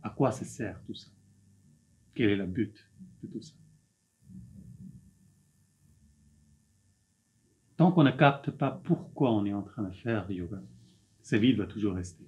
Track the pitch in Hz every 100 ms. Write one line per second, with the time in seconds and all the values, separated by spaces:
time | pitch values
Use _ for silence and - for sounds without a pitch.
0 | - - 135 - 113 - 107 90 - -
1 | - _ _ _ _ _ _ _ _ _
2 | _ - 110 101 92 92 104 - _ -
3 | - - 180 - - - - _ _ _
4 | _ _ - - - - - - 185 -
5 | - _ _ _ _ _ _ _ _ _
6 | _ _ _ _ _ _ _ _ _ _
7 | _ _ _ _ _ _ _ - 180 180
8 | 139 - 143 143 - - 139 - - 165
9 | - - 131 110 101 101 101 - 98 92
10 | 117 110 92 90 87 98 92 - - _
11 | _ _ - 113 123 107 92 110 104 92
12 | 92 -